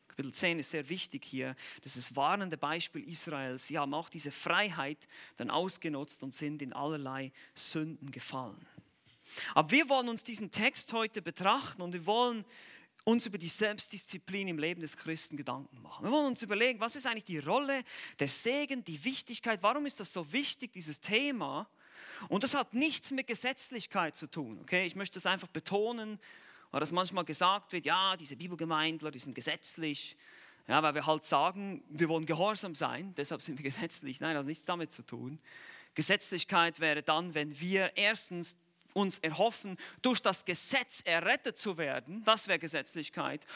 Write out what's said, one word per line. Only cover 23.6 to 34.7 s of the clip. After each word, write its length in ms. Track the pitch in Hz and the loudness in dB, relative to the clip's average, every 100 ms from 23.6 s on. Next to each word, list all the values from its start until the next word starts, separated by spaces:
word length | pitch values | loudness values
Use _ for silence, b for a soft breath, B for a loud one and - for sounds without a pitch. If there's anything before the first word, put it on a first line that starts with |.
| - 247 - 196 160 - | -6 -6 -2 0 0 -2
zu 120 | 147 | -8
tun, 320 | 165 123 107 | -6 -6 -8
okay? 240 | - 180 185 | 0 0 2
Ich 100 | 185 | -2
möchte 200 | 196 185 | -6 -2
das 100 | 180 | 0
einfach 220 | 185 175 | 0 -2
betonen, 720 | 160 - 202 214 233 214 214 B B B B B | -8 0 0 0 -2 -8 -10 B B B B B
weil 100 | 135 | -2
das 100 | 151 | 0
manchmal 340 | 175 180 190 160 | 0 0 0 -2
gesagt 460 | 151 180 202 - | 4 4 4 0
wird, 140 | 180 143 | -4 2
ja, 320 | 175 190 185 | 4 4 0
diese 180 | 143 131 | -4 -10
Bibelgemeindler, 760 | 175 175 165 156 160 160 151 | -8 -4 0 2 2 0 -6
die 80 | 127 | -8
sind 140 | 135 | -8
gesetzlich, 840 | 127 135 160 - - 160 143 - - B B B B - | -4 -2 -2 -4 -4 -2 -4 -8 -14 B B B B 4
ja, 160 | 135 | 6
weil 100 | 156 | 6
wir 120 | 147 143 | 4 4
halt 200 | 156 - | 2 4
sagen, 580 | 147 160 190 196 185 - | 4 4 0 -8 -8 -6
wir 200 | 151 165 | 0 2
wollen 160 | 160 160 | 2 2
gehorsam 500 | 160 196 208 196 156 | 2 2 2 -4 -2
sein, 400 | 135 123 190 175 | -2 -2 -6 -4
deshalb 260 | 143 160 | -4 -4
sind 160 | - 143 | -6 -4
wir 60 | |
<laughs> 80 | 139 | -4
gesetzlich. 480 | 151 170 - 139 - | -4 -4 -4 -6 -4
Nein, 140 | 160 | -2
das 80 | 151 | 0
hat 60 | 139 | -2
nichts 180 | 165 | -4
damit 260 | - | -2